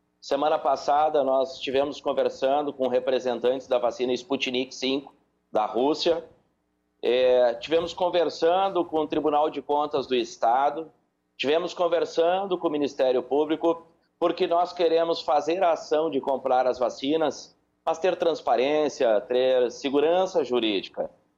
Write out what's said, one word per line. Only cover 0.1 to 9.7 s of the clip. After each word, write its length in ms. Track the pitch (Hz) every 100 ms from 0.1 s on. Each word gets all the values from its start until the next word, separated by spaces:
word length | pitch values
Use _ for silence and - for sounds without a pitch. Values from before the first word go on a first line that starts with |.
| _
Semana 380 | - 139 147 156
passada, 680 | 156 135 - 143 156 156
nós 300 | 135 131 127
estivemos 480 | - - 131 143 135
conversando 720 | 147 131 123 - 135 143 147
com 140 | 131 127
representantes 800 | 127 127 127 120 117 120 131 -
da 100 | 123
vacina 340 | 117 113 123
Sputnik 600 | 123 - 135 131 123 131
cinco, 400 | - 131 135 - _ _ _ _
da 160 | 107 107
Rússia. 580 | - 139 156 175 165 - _ _ _ _ _ _ _
Eh, 500 | - 123 127 127 123 117
tivemos 340 | 139 165 170
conversando 920 | - 180 175 156 - 165 185 196 185
com 180 | 170 156
o 60 | 156
Tribunal 440 | 156 151 147 156
de 100 | 143
Contas 460 | -